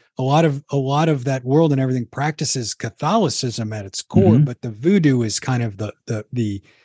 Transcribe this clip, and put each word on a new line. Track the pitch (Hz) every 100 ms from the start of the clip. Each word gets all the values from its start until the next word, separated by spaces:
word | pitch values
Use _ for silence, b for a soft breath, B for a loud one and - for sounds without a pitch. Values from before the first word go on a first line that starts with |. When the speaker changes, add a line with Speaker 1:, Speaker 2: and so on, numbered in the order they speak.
| _ -
Speaker 1:
a |
lot | 131 147
of, | 165 139 -
a | 143
lot | 131 143 160
of | 143 123
that | 131 127
world | 143 165
and | 135
everything | 131 127 117
practices | - 147 151 151 131 110
Catholicism | - 113 - 151 220 175 - 127 110 110
at | 110 98
its | -
core, | - - 101
Speaker 2:
Mm-hmm. | 113 147
Speaker 1:
but | 120
the | 123
voodoo | 104 147 202 151 127
is | 113 -
kind | - 123
of | 117 98
the, | 104 - -
the, | 110 -
the | 123 107 101 b b